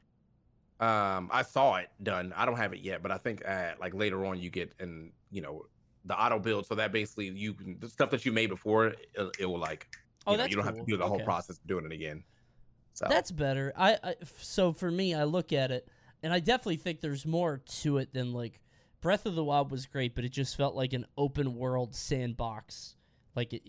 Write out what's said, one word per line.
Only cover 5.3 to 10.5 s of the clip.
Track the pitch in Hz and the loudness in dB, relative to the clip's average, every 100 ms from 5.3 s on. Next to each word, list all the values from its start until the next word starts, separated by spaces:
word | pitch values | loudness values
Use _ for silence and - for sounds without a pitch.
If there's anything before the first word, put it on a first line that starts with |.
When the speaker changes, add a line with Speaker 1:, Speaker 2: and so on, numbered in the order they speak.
Speaker 1:
you | 98 | -10
know, | 71 78 - _ _ _ 92 | -8 -10 -14 _ _ _ -4
the | 98 | 2
auto | 117 113 | 2 2
build. | 98 104 98 | 2 0 0
So | 107 | -2
that | 107 | 0
basically | 107 104 - 98 | 0 -2 -4 -6
you | 95 104 95 | -4 -6 -6
can, | 95 87 | -10 -10
the | 117 | -8
stuff | - 139 | 0 2
that | 123 131 | 2 2
you | |
made | 110 110 | 2 2
before, | 92 107 107 110 | 0 4 6 6
it, | - - 104 92 - | 2 -10 -4 -4 -2
it | 92 | -2
will, | 87 | 0
like, | 80 78 - - _ _ - | -2 -6 -12 -20 _ _ 2
Speaker 2:
Oh, | 214 | 2
Speaker 1:
you | |
know, | |
Speaker 2:
that's | 254 | 2